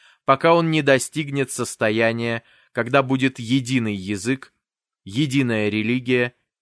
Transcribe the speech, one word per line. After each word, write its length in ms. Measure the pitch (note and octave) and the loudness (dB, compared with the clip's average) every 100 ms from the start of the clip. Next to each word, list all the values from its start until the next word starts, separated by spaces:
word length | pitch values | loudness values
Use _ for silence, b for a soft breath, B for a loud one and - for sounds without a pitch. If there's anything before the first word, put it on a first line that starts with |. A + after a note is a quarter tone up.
| b b | b b
пока 300 | - C3+ E3 | 0 2 4
он 160 | E3+ E3 | 4 4
не 100 | D#3 | 2
достигнет 680 | C#3 C3+ - D3+ C#3+ C#3 C3 | 4 2 2 -6 -4 -4 -4
состояния, 920 | - A#2+ - A2 A2 A2+ A#2 A#2 A#2 b b b | -4 -6 -2 0 2 0 0 -4 -6 b b b
когда 320 | - A#2 C#3 | -6 0 0
будет 380 | C3 C3+ C3 C3 | 2 0 0 -2
единый 560 | A2+ C3+ A#2+ C3 A2 G2+ | 0 0 0 -2 -2 -4
язык, 580 | F#2 G2+ A2 C3+ - _ _ _ _ _ | -4 -4 -2 -4 -6 _ _ _ _ _
единая 640 | G2 A2 D3+ C#3 B2+ A2 G#2 | -6 -2 0 2 0 0 0
религия 680 | G#2+ G#2+ B2+ B2 B2 B2 - _ _ | 0 0 -2 0 0 0 -6 _ _